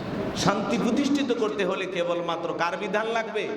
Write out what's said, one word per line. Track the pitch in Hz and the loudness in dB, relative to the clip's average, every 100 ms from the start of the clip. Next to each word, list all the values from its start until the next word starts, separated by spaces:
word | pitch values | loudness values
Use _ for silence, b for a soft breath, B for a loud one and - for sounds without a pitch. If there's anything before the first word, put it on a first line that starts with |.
| - - - - | -6 -4 -2 0
শান্তি | - 208 185 226 | 2 2 0 2
প্রতিষ্ঠিত | 202 247 269 285 240 | 2 2 2 2 2
করতে | 233 214 208 185 | 2 0 0 0
হলে | 190 180 | 0 -2
কেবলমাত্র | 185 170 170 170 165 170 | -2 0 0 0 -2 -2
কার | 156 170 180 | 0 0 0
বিধান | 202 208 226 | -2 0 0
লাগবে? | 226 220 208 175 | 0 -2 -2 -4